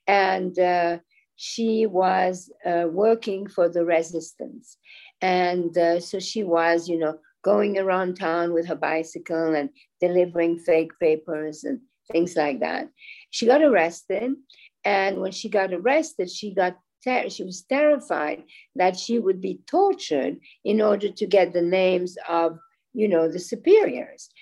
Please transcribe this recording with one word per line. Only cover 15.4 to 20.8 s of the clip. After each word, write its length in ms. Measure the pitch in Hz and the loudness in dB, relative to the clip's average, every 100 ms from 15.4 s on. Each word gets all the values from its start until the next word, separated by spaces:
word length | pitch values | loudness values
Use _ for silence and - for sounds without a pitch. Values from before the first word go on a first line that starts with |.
| 214 | -2
got 240 | 208 190 | 0 0
arrested, 560 | 180 208 294 320 - 180 | -2 0 0 0 -4 -8
she 220 | - 214 | -8 -6
got 240 | 190 180 180 _ _ | 0 0 -2 _ _
ter-, 260 | - 254 247 | -4 -4 -4
she 140 | - | -8
was 180 | 190 185 | -10 -12
terrified 800 | - 269 302 285 - 156 151 - - - - | -4 2 4 2 0 -4 -4 -6 -12 -20 -12
that 240 | - 185 185 | 0 0 0
she 220 | - 233 | -2 -2
would 200 | 190 190 | 0 -2
be 200 | 190 180 - | -4 -10 -2
tortured 680 | 320 392 381 - 143 - - - _ | 2 2 0 -2 -2 -2 -6 -14 _
in 160 | - 214 | -2 0